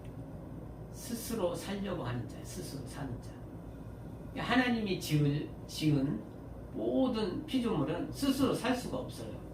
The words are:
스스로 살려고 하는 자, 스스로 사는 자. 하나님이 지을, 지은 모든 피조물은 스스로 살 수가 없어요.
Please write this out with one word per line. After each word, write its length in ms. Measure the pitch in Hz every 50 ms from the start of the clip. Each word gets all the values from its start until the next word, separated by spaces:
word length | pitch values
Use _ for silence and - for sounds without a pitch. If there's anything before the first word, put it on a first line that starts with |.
| - - - - - - - - - - - - - - - - - - -
스스로 640 | - - - 233 - - - 220 208 180 170 165
살려고 500 | - - 202 202 196 196 196 175 156 127
하는 240 | 120 120 123 - -
자, 80 | - - -
스스로 420 | - - 185 165 - 135 135 -
사는 240 | - - 143 139 131 117 - -
자. 80 | - - - - - - - - - - - - - - - - - - - - - -
하나님이 640 | - 160 - 240 254 247 247 233 226 208 196 180 156
지을, 480 | - - 151 147 147 143 143 151 - - - - -
지은 540 | - - - 156 156 143 131 135 151 - - - - - - - - - - - - -
모든 720 | - 214 233 254 262 262 226 208 220 202 180 - - -
피조물은 640 | - 262 254 233 214 190 151 131 156 - - - - -
스스로 400 | - 277 277 - - 262 208 165
살 200 | - 220 247 254
수가 240 | 247 - - - -
없어요. 320 | - - - - - - - - - -